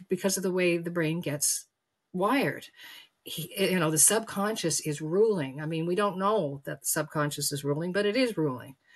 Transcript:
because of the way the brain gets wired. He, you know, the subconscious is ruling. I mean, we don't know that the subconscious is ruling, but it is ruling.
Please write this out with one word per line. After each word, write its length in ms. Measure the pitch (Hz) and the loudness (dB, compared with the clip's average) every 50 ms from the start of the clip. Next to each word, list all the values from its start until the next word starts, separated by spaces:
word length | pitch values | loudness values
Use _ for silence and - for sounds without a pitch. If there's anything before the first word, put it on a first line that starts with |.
| - - | -4 -4
because 280 | 190 180 - 190 196 | -4 0 0 0 0
of 60 | 196 | 0
the 100 | 185 190 | -2 0
way 240 | 180 185 180 175 170 170 | 0 2 2 2 2 2
the 120 | 170 175 | -2 -2
brain 300 | 175 175 160 156 160 156 | -2 0 0 2 0 0
gets 460 | 135 - 143 147 - - - - - _ _ _ _ _ _ _ _ _ | -2 -4 -2 0 0 0 -2 -2 -6 _ _ _ _ _ _ _ _ _
wired. 540 | - 185 190 214 262 285 208 143 - - - - _ - - - - - - _ _ _ | -2 0 2 2 4 2 2 0 -2 -4 -10 -16 _ -20 -20 -18 -18 -20 -20 _ _ _
He, 300 | _ - - 165 151 - - - | _ -12 -10 -10 -10 -8 -2 0
you 220 | 196 190 185 180 | 0 2 2 2
know, 100 | 156 156 | 2 2
the 80 | 156 156 | 4 6
subconscious 840 | - - 202 226 214 - - 196 196 214 220 - - 160 147 - | 6 6 4 2 0 -2 -4 -2 -2 -2 -2 -2 -2 -2 -2 -2
is 200 | - 156 147 147 | -2 -4 -4 -4
ruling. 600 | 160 156 170 196 226 226 202 175 139 135 131 147 | -4 0 4 4 4 4 4 0 -2 -4 -6 -6
I 60 | 156 | -6
mean, 200 | 156 165 160 165 | -4 -2 -2 0
we 80 | 175 180 | 0 0
don't 240 | 190 208 202 180 185 | 2 0 0 0 0
know 440 | 190 202 220 214 165 139 139 143 - | 2 2 2 2 0 -2 -4 -6 -8
that 180 | 156 151 - | -10 -10 -6
the 40 | - | -4
subconscious 680 | - - 160 156 156 - 156 147 147 147 151 143 - | -2 -2 -2 -2 -2 0 0 0 0 -2 -4 -4 -4
is 120 | 143 139 139 | -4 -2 -2
ruling, 280 | 139 147 151 170 180 | -2 -2 -2 -2 -2
but 140 | 175 202 208 | 0 0 0
it 100 | 208 202 | 2 2
is 200 | 262 254 233 196 | 2 2 2 2
ruling. 400 | 165 156 143 127 113 - - 135 - _ _ - | 0 0 0 -2 -4 -10 -14 -18 -20 _ _ -20